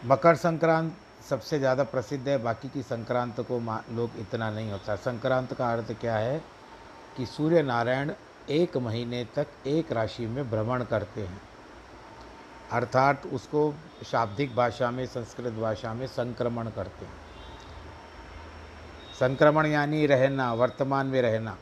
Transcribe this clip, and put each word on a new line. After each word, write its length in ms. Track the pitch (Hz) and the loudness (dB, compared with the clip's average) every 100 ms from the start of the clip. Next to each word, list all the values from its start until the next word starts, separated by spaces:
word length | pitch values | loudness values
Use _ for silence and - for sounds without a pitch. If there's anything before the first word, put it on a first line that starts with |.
| 120 | 4
मकर 300 | 135 170 160 | 6 8 6
संक्रांत 580 | 175 160 165 160 160 170 - - - | 4 4 4 4 2 -6 -18 -20 -6
सबसे 300 | 131 - 151 | -4 -2 0
ज़्यादा 240 | 135 131 | 2 4
प्रसिद्ध 460 | 139 131 117 143 131 | 2 0 -2 -4 0
है, 80 | 139 | 0
बाकी 320 | 117 113 135 | 0 -2 -4
की 140 | 139 | -6
संक्रांत 580 | 120 117 110 123 120 113 | -4 -6 0 0 0 -4
को 180 | 113 123 | -4 -2
मा-, 300 | 117 110 - | -2 -4 -4
लोग 200 | 117 117 - | -4 -4 -4
इतना 320 | 107 113 110 | -6 -4 -2
नहीं 220 | 107 113 | -4 -6
होता। 240 | 98 - 101 | -6 -4 -2
संक्रांत 580 | - 120 127 131 127 | -2 -2 2 2 0
का 200 | - 123 | -2 0
अर्थ 180 | 117 113 | 0 -2
क्या 240 | 113 117 110 | -4 0 0
है 260 | 113 151 - - - - - - - - | 0 -2 -6 -20 -20 -20 -20 -20 -16 -8
कि 80 | 120 | -8
सूर्य 380 | - 151 170 | 0 4 6
नारायण 480 | 143 120 117 131 143 - - - - | 6 2 2 2 0 -6 -14 -20 -2
एक 280 | 147 175 143 | 2 2 2
महीने 480 | 123 117 120 123 117 | 0 -2 -2 -4 -4
तक 220 | - 151 - 135 | -2 -4 -4 0
एक 240 | 156 160 | 0 2
राशि 360 | 120 110 - 117 | 0 0 -2 -4
में 220 | 123 135 | -2 -2
भ्रमण 340 | 107 110 127 | 0 2 0
करते 380 | 117 110 98 - | 0 0 -2 -6
हैं, 200 | 95 95 - - - - - - - - - - - - - | -8 -8 -16 -20 -20 -20 -20 -20 -20 -18 -18 -18 -20 -18 -4
अर्थात 540 | 117 120 127 135 139 180 | -2 2 4 6 4 -2
उसको 480 | 143 - 147 151 147 - - 113 | -8 -2 0 0 -2 -14 -16 -2
शाब्दिक 500 | 127 113 101 143 117 | 0 0 -2 -2 2
भाषा 360 | 120 113 123 | 2 2 -2
में, 140 | 123 127 | -2 -6
संस्कृत 480 | 127 113 - 120 | -6 -10 -6 -6
भाषा 400 | 110 110 107 117 | -2 -2 -2 -4
में 140 | 113 131 | -6 -6
संक्रमण 600 | - 120 117 120 117 113 | -4 -4 -2 -2 -2 -4
करते 360 | 104 92 - 92 | -6 -8 -10 -14
हैं। 80 | 85 - - - - - - - - - - - - - - - - - - - - | -14 -18 -16 -16 -16 -16 -16 -16 -18 -18 -18 -16 -16 -16 -16 -16 -16 -18 -18 -16 0
संक्रमण 460 | 127 131 151 151 151 | 2 8 8 8 4
यानी 400 | 151 143 151 147 | 4 2 4 6
रहना, 480 | 135 135 135 127 | 6 6 4 0
वर्तमान 540 | 113 123 - 135 139 135 | 4 2 2 0 2 2
में 140 | 131 | 2
रहना। 360 | 120 110 110 92 | 2 2 -2 -8